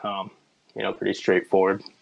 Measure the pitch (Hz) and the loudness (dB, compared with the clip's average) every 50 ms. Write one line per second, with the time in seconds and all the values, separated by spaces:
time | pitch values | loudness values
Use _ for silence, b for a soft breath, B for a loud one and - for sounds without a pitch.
0 | - 104 101 98 95 95 - _ _ _ _ _ _ _ - 110 104 98 92 - | -8 -8 -6 -6 -8 -10 -12 _ _ _ _ _ _ _ -10 -6 -6 -6 -4 -4
1 | 101 98 98 - - - 92 90 - - - 95 95 95 98 101 - - _ _ | -4 -4 -4 -2 0 2 2 2 2 2 2 4 4 4 2 -2 -4 -16 _ _